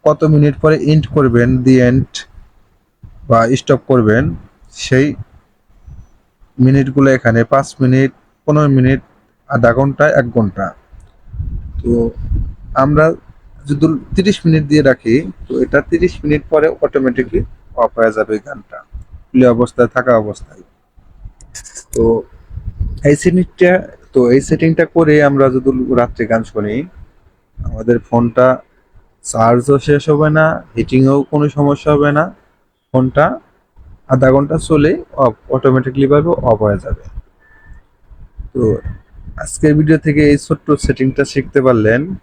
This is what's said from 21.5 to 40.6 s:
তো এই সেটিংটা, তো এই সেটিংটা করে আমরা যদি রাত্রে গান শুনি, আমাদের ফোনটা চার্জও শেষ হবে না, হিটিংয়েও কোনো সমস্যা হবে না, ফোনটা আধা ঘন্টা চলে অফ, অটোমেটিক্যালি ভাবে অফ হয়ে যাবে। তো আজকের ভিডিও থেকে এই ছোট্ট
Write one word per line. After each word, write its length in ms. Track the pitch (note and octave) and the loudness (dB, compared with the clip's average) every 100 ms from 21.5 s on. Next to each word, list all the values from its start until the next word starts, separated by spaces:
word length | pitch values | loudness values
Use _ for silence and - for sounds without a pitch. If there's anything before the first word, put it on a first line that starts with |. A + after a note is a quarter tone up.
| - - - - - | -20 -20 -20 -10 -2
তো 100 | A2+ A2+ - - - - - - - - C#3+ | 0 -2 -6 -20 -18 -14 -14 -8 -10 -2 0
এই 60 | D3 | 2
সেটিংটা, 560 | F3+ F3 F3+ - F3+ F#3 - - _ | 2 0 -2 0 2 2 -2 -20 _
তো 60 | C3 A#2+ | 0 4
এই 100 | C3 | 2
সেটিংটা 440 | C3+ D3+ E3 D#3+ D#3+ | 2 0 0 0 0
করে 300 | E3 D#3 D3+ C#3+ | 2 2 4 2
আমরা 160 | C#3 C3+ C3 | 2 2 2
যদি 140 | C3 B2+ B2+ A#2+ | -2 -2 -2 0
রাত্রে 240 | A#2+ - A2 | -2 -4 -2
গান 160 | A2+ | -2
শুনি, 320 | A2 G#2+ G#2 A#2 F3+ - - _ _ _ _ - | -2 -6 -6 -6 -8 -16 -20 _ _ _ _ -12
আমাদের 400 | E2 A2 A2+ A#2+ - | -10 -6 -2 -2 0
ফোনটা 400 | A#2 A#2+ A#2+ B2+ B2+ _ _ _ - _ _ - | -2 0 2 2 0 _ _ _ -20 _ _ -10
চার্জও 460 | A2+ A2+ A#2+ B2 C#3 | 0 2 2 2 0
শেষ 240 | - C#3+ D3+ | 2 -2 0
হবে 180 | D3 D3+ | 0 2
না, 160 | D#3 D#3 E3 - A#2 | 2 0 -2 -8 -6
হিটিংয়েও 440 | A2+ C3 C3 C#3+ | -2 2 2 2
কোনো 220 | - D3+ D3 C#3+ | 0 -2 -2 0
সমস্যা 320 | C#3+ C#3+ D3+ D3 | -2 -2 0 0
হবে 140 | D3 | 2
না, 120 | D3 F3+ - _ _ _ _ _ | 0 -4 -8 _ _ _ _ _
ফোনটা 360 | C3 B2+ C3+ E3 D4 _ _ _ _ - - - | -2 0 0 0 -2 _ _ _ _ -20 -20 -4
আধা 200 | C3 C3 | 2 4
ঘন্টা 240 | C3+ C#3+ D#3+ - | 2 0 -4 0
চলে 240 | D#3 D3+ D#4+ E4 - | 2 2 -2 -6 -2
অফ, 100 | B2+ G#2+ - C3+ | -2 -2 -6 -2
অটোমেটিক্যালি 520 | C3+ C3 B2+ C3 C3+ | 2 0 -2 -2 2
ভাবে 240 | D3 C#3+ - B2+ | 2 0 -2 0
অফ 80 | G#2+ G#2+ | 0 0
হয়ে 140 | G2 | -2
যাবে। 200 | - - - - _ _ _ _ - - _ _ _ - - - - | -6 -10 -10 -18 _ _ _ _ -20 -20 _ _ _ -20 -20 -18 -10
তো 80 | C3 A2+ - - - _ - - - | -4 -2 -4 -8 -14 _ -20 -18 -14
আজকের 320 | - - D3+ D3+ | -14 -2 0 2
ভিডিও 220 | D#3 D#3+ | 2 0
থেকে 240 | D#3 D3 D3 | 0 2 2
এই 60 | C#3+ | 2
ছোট্ট 300 | - - | -2 -6